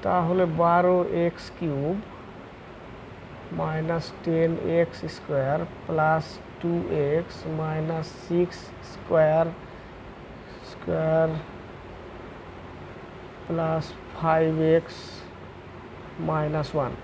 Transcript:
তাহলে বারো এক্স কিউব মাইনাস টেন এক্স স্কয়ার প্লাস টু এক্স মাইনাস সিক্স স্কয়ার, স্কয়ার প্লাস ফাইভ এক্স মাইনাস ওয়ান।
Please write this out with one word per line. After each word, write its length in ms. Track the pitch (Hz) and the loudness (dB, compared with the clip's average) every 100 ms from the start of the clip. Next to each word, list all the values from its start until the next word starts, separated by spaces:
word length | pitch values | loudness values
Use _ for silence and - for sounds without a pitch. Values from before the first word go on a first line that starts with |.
তাহলে 400 | 190 180 165 185 180 160 | 4 4 4 4 4 4
বারো 360 | 170 170 180 180 175 170 170 | 6 6 6 6 4 2 2
এক্স 180 | 165 - - | 0 -12 -4
কিউব 360 | 170 139 143 196 220 - - - - - - - - - - - - - - 165 | -2 0 0 -2 -4 -14 -14 -16 -16 -16 -16 -16 -16 -16 -16 -16 -14 -14 -8 -2
মাইনাস 460 | 160 156 160 170 - - | 0 0 0 0 -2 -6
টেন 260 | - 165 165 165 - 165 | 0 4 4 4 2 4
এক্স 180 | 165 - 160 - | 4 2 -8 -8
স্কয়ার 420 | - 147 135 151 170 - - | -2 0 2 2 0 -8 -2
প্লাস 380 | 160 156 160 156 - - - | 4 6 4 2 -10 -14 -4
টু 120 | 170 170 - 160 143 | 0 0 2 2 4
এক্স 220 | 156 170 - 165 156 | 2 0 -8 -6 -2
মাইনাস 460 | 156 156 156 165 156 - | 0 0 0 -2 -4 -10
সিক্স 340 | - 170 175 - - - - | 0 2 2 0 -14 -14 -14
স্কয়ার, 540 | - - 165 156 156 165 165 - - - - - - - - - - - | -14 2 6 8 6 4 0 -12 -16 -16 -16 -16 -16 -16 -16 -16 -16 -14
স্কয়ার 580 | - - 160 160 160 160 160 - - - - - - - - - - - - - - - - - - - - - | -10 -2 0 4 4 4 0 -6 -12 -14 -14 -14 -14 -14 -14 -14 -14 -14 -14 -14 -14 -14 -14 -16 -16 -16 -16 -6
প্লাস 380 | 170 160 160 151 - - - | -2 0 0 -2 -8 -14 -2
ফাইভ 340 | 165 160 160 160 160 165 | 4 6 6 4 6 6
এক্স 200 | 160 - - - - - - - - - - - - - 160 | 4 -12 -12 -14 -14 -16 -16 -16 -16 -16 -16 -14 -14 -6 0
মাইনাস 400 | 156 151 151 143 156 | 2 2 0 0 0
ওয়ান। 160 | 127 127 | 0 -2